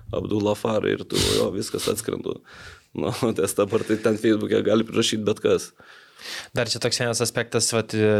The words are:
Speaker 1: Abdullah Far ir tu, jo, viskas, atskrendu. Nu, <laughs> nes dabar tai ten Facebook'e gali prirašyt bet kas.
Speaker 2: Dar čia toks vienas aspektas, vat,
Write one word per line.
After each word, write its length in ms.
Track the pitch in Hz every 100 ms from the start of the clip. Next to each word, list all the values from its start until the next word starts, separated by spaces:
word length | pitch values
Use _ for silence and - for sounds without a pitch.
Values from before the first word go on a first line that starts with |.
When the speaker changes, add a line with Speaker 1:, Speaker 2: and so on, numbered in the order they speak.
| -
Speaker 1:
Abdullah 520 | - 95 104 101 104
Far 280 | 117 107 98
ir 160 | 101 98
tu, 100 | 101 98 107
jo, 100 | 107
viskas, 380 | 92 110 - -
atskrendu. 480 | - - - - - - - - - _
Nu, 220 | - 78 -
<laughs> 140 | 117 107
nes 180 | 95 -
dabar 300 | 101 110 -
tai 120 | 110
ten 180 | 113 107
Facebook'e 420 | 117 107 104 107 101
gali 200 | 110 110
prirašyt 380 | 104 117 110 104
bet 160 | 107
kas. 300 | 107 90 - _ - - - - - - -
Speaker 2:
Dar 160 | - 117
čia 140 | 117
toks 180 | 120 -
vienas 220 | 120 113
aspektas, 460 | 113 - 117 120 -
vat, 220 | 113 107 110 107 104